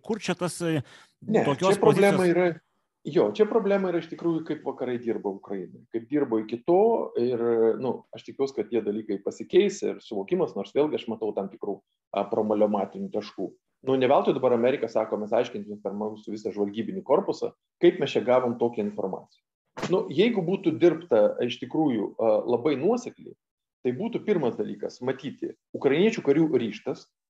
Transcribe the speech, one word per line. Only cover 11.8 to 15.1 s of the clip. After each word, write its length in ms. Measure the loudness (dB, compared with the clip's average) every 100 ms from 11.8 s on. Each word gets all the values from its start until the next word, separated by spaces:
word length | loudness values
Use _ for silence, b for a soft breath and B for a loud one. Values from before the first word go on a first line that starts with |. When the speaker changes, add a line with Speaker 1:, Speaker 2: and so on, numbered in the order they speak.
| _ _ -8
Speaker 2:
a, 120 | -4
problematinių 880 | -2 0 0 2 2 2 -2 -6 -8
taškų. 400 | -6 -8 -8 -10 -10 _ _
Nu, 120 | -2 2
ne 100 | 4
veltui 280 | 4 4
dabar 180 | 2 2
Amerika 360 | 4 2 0 -2
sako, 280 | -2 -2